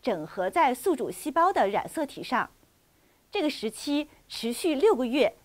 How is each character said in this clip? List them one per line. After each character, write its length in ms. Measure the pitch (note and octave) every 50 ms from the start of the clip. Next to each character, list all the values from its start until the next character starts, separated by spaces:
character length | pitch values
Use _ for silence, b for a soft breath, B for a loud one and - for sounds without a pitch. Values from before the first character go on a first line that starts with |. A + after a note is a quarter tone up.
| -
整 240 | C4 G3+ D#3+ D3+
合 240 | D#3+ - G3+ F3+ -
在 240 | - F4 D#4+ C4 B3+
宿 220 | - - G4 E4
主 120 | - A3 -
细 220 | F3 - - D4+
胞 220 | C4+ E4 E4+ F#4+ G4
的 160 | E4 A3 G3
染 200 | G3+ F3 - F3
色 160 | - D#4+ D4
体 160 | C#4 - - E3+
上。 260 | - B3+ A3 F3 - - _ _ _ _ _ _ b b b b b b b b b
这 100 | - D4+
个 80 | D4+ D4+
时 220 | - - - A3
期 400 | - - - D4 C#4+ D4 D4 D4 B B B
持 260 | B - - - A3+ A#3+
续 220 | - - E4+ D4+
六 220 | C4 F4+ A4 G4
个 100 | A#3 C4
月 300 | A#3 A#3+ D4+ A#3 - - - _